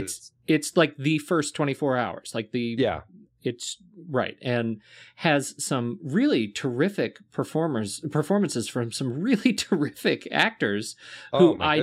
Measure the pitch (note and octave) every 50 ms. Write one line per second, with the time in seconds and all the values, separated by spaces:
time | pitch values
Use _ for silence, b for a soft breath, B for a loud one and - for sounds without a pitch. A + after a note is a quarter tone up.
0 | D3 - - - - - _ _ _ - D#3 D3 - - - F3+ D#3+ D3+ - C#3+
1 | C3+ D3+ D#3 D3+ - - F3+ D#3+ D3 - - - D3+ C#3+ C3 - D3+ C#3 B2+ B2
2 | A#2 F#2+ - - - - - A#2 A2 - - B2 A#2 A#2 A#2 A#2 B2 G#2 E2 D2
3 | - - - - - _ _ _ - C3+ A#2+ - - - - - - - - F#3
4 | E3 F3 C#3 B2+ G2 F#2 - - - B2+ B2 A#2+ A2+ A2+ A2 G#2 B B B B
5 | B B B B - E3+ D3 C#3+ C3+ - - - - - C#3+ B2+ A#2+ A#2+ A#2+ -
6 | - C3 C#3+ G#3+ C#4 D4+ A#3+ C3+ A2 G2+ - - - C3 A#2+ B2 D#3+ G3+ G3+ -
7 | A#2 G#2+ - - - _ - - B2+ - - D#3 E3 E3 C3+ A2 G#2+ G2+ - -
8 | D#3+ D3 - D3+ D3 - G3 G#3 G3 C#3+ - B2+ G#2 - - B2+ A#2 A#2 - -
9 | C3+ B2 A#2 C#3+ F#3+ C4 B3+ - - B3+ - - - - G3+ D3+ C#3+ C#3+ - -
10 | - G3 C3+ - - - - - F3 A3+ A3+ - D3 G#2+ G2+ G#2+ A#2 - - B
11 | B B B B B B B C#3 F#3 D#3+ - - - D3+ D3+ D#3